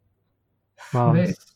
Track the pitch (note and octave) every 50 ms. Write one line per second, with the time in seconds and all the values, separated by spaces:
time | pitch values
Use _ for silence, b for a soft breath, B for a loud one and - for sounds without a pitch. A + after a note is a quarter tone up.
0 | _ _ _ _ _ _ _ _ _ _ _ _ _ _ _ - - - - B2+
1 | A#2+ - D#3 E3+ F3+ F#3 F#3 - _ _ _